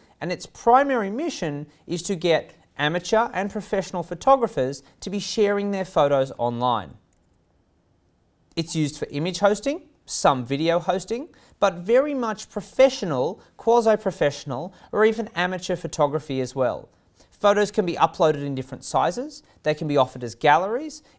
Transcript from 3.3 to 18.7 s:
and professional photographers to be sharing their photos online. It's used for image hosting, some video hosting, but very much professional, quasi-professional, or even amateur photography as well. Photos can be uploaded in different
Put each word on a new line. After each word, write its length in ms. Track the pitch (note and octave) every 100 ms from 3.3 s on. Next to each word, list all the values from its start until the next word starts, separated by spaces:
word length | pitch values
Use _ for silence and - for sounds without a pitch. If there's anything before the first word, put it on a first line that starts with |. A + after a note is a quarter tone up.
and 180 | F3 G3+
professional 520 | G#3+ - F#3+ F3+ F3+
photographers 800 | E3+ E3+ - C4+ A#3 - C3 C#3+ - -
to 80 | -
be 120 | G3+
sharing 500 | - - G3+ G3+ G3+
their 160 | G3 F#3
photos 460 | E3+ C#3+ C#3 C3+ -
online. 640 | A#2+ A#2+ B2 A2+ F2+ - _ _ _ _ _ _ _ _ _ _ _ _ _ _ _ -
It's 200 | D#3+ D#3+
used 220 | D3 -
for 100 | -
image 280 | C#3+ E3+ E3+
hosting, 460 | G3+ G#3 C4+ D#4+ - _
some 400 | - - E3+ C3
video 340 | A#2+ C#3 E3 E3+
hosting, 500 | E3 F3+ - A#3 E4 _ _ -
but 140 | G3
very 400 | F3 F3+ A#3+ D4
much 340 | C#4 A3+ G#3 -
professional, 960 | G#3 - - C4 C4 F#3 C3 D3 - - _
quasi-professional, 1160 | - A#3+ A3 G#3+ G3+ - D3 - C#3+ B2+ F3 - -
or 120 | G3+
even 240 | G#3+ A3 G#3+
amateur 400 | E3+ F3+ F3+ F3+
photography 680 | F3 D#3+ - D3 D3+ - C3
as 140 | C3
well. 340 | C3+ B2 D2 - _ _ _ _
Photos 400 | - G3+ G3+ G#3
can 120 | -
be 100 | F3
uploaded 520 | D3+ - - D#3+ C#3+ C#3+
in 80 |
different 300 | C3 B2